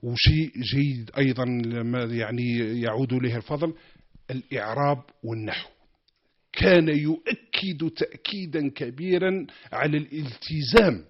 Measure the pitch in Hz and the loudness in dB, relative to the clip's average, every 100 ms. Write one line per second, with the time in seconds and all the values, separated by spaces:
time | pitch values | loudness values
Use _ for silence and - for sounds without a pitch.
0 | 120 120 - 151 160 - 117 135 143 127 | -4 2 4 4 0 -4 -4 0 0 -2
1 | 110 - 135 123 123 123 117 117 117 123 | -6 0 0 2 -2 -2 -2 -2 -2 -2
2 | 117 117 107 120 123 117 113 117 117 107 | -2 -4 -4 -2 -2 0 -2 -2 -2 -2
3 | 131 127 123 117 - 147 165 160 - - | 0 0 0 -4 -4 -4 -4 -4 -18 -20
4 | _ - - 127 - 131 107 117 143 139 | _ -20 -10 -8 -6 -6 -4 0 2 0
5 | - _ 113 113 107 - - _ _ _ | -4 _ -8 -6 -6 -8 -10 _ _ _
6 | _ _ _ _ _ - 190 180 160 151 | _ _ _ _ _ 2 6 8 6 2
7 | 151 160 - - _ - 196 156 160 - | 2 -2 -2 -6 _ -6 -4 -2 -4 -2
8 | - - - 202 180 156 143 131 131 127 | -6 -6 -8 -8 -6 -2 -4 -4 -8 -6
9 | 180 180 185 190 - - - - 143 151 | 0 2 2 0 -4 -14 -10 -2 0 0
10 | 151 151 143 113 - 156 135 202 202 107 | -2 -8 -8 -8 -6 -4 4 6 6 2